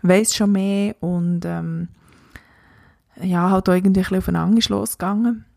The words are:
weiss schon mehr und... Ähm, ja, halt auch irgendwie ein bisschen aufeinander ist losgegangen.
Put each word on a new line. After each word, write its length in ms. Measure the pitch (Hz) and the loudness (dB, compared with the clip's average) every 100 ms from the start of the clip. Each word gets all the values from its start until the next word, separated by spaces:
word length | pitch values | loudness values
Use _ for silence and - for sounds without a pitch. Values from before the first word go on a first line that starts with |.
weiss 320 | 180 185 220 | 4 4 2
schon 180 | - 208 | 0 2
mehr 440 | 196 196 196 202 214 | 2 0 0 -2 -4
und... 440 | 170 180 175 175 | -4 -2 -2 -2
Ähm, 440 | 170 170 165 165 175 - _ _ _ - _ _ _ _ _ _ _ - | -4 -6 -6 -8 -10 -14 _ _ _ -20 _ _ _ _ _ _ _ -10
ja, 300 | 180 175 175 | -4 0 2
halt 180 | 190 190 | 2 2
auch 60 | |
irgendwie 260 | 180 190 190 | 2 4 2
ein 20 | |
bisschen 160 | 185 190 | 0 -2
aufeinander 400 | 185 175 165 226 | -2 -2 2 2
ist 120 | 226 | 2
losgegangen. 760 | 202 214 - 180 202 240 226 - | -2 -4 -6 -4 0 0 -2 -8